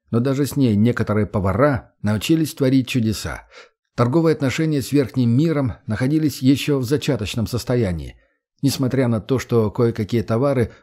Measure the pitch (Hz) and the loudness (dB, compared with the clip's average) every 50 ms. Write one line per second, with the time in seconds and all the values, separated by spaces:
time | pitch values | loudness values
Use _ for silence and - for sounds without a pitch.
0 | _ - - 120 120 139 131 135 147 127 - 143 135 117 104 101 110 120 117 - | _ -4 -2 -2 0 0 0 0 -2 -2 0 2 2 4 4 4 4 2 2 0
1 | 110 - 104 107 104 - - 107 92 98 92 101 139 147 139 - - - _ _ | -2 0 0 0 0 0 -2 -2 -2 0 0 2 2 2 2 0 -4 -10 _ _
2 | - 104 107 104 - - 165 160 156 - - - 139 131 135 135 123 - - 131 | -4 -2 -2 -2 0 0 2 2 0 -2 -2 0 0 2 2 2 0 0 -2 0
3 | 113 110 104 - - 82 64 - - _ - - - _ _ _ _ _ _ - | 0 0 -2 -4 -6 -10 -10 -10 -14 _ -20 -20 -20 _ _ _ _ _ _ 0
4 | 120 120 135 170 160 165 156 - 135 131 - - 160 160 151 139 - - 131 143 | 0 2 2 2 2 2 2 0 0 -2 -2 0 -2 0 0 -2 -2 0 0 0
5 | 135 104 - 135 123 117 117 131 160 170 156 147 135 117 - - _ - 110 - | 0 0 0 0 2 2 4 4 2 2 2 0 -2 -2 -4 -6 _ -6 -4 -2
6 | 127 135 156 156 156 143 - - 131 131 143 127 - 151 143 135 127 110 151 139 | -2 0 0 0 0 -2 -2 0 2 2 2 2 2 0 -2 -2 0 -2 -2 -2
7 | - - 135 107 107 90 - 120 107 - - 113 - - 127 123 113 92 85 80 | 0 -2 -2 -2 -2 -6 -4 -4 -4 -4 -4 -6 -4 -2 -2 0 0 0 -2 -4
8 | 67 64 - _ _ _ _ _ _ _ _ _ - 135 - - 135 120 131 131 | -6 -10 -14 _ _ _ _ _ _ _ _ _ -2 -2 0 0 -2 -2 0 0
9 | 131 120 117 107 - - 135 120 - - 120 117 110 104 - - 120 117 - - | 0 0 0 -2 -2 -2 -2 -2 -2 0 0 0 0 0 0 0 0 0 0 -2
10 | 107 - - 117 - - 110 117 135 143 139 131 110 - - - | -4 -2 -2 -2 -2 0 -2 -2 0 0 0 0 -2 -2 -4 -12